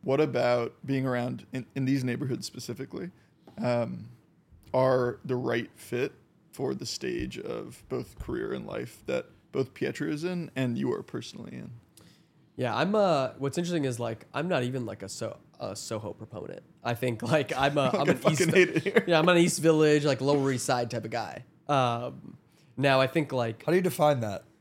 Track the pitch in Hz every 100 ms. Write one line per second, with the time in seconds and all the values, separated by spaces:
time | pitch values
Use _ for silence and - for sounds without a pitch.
0 | - 139 151 127 123 123 117 - - 135
1 | 131 123 120 127 98 131 117 - 131 135
2 | 127 120 131 117 - - - 120 135 -
3 | 175 - _ _ - - 160 120 117 120
4 | 110 - _ _ _ - - 131 131 127
5 | 123 - - 127 127 120 117 - - 120
6 | 139 - _ _ _ - 139 135 117 -
7 | 135 117 123 - - - - 131 - 127
8 | 127 - - 120 110 131 - - 117 -
9 | - 127 - - _ 135 131 - 139 123
10 | 156 151 170 180 165 - 127 120 135 -
11 | - 123 120 - - 123 - 117 _ -
12 | - _ _ _ _ - 123 110 165 214
13 | 196 151 131 - 135 175 175 175 139 117
14 | 117 113 - - 165 165 123 131 117 104
15 | 95 - 110 - - _ 104 98 - 110
16 | 107 90 110 107 - - - _ - 117
17 | 127 113 - 160 131 131 139 143 135 135
18 | 143 127 - 147 196 190 180 160 - 220
19 | 196 165 160 175 170 - 151 156 156 151
20 | 143 131 135 147 135 127 - 127 120 120
21 | 113 117 101 64 - _ - 143 123 117
22 | 123 131 - - _ _ _ - 139 131
23 | 135 165 143 131 117 113 - 175 180 -
24 | 151 139 107 95 - _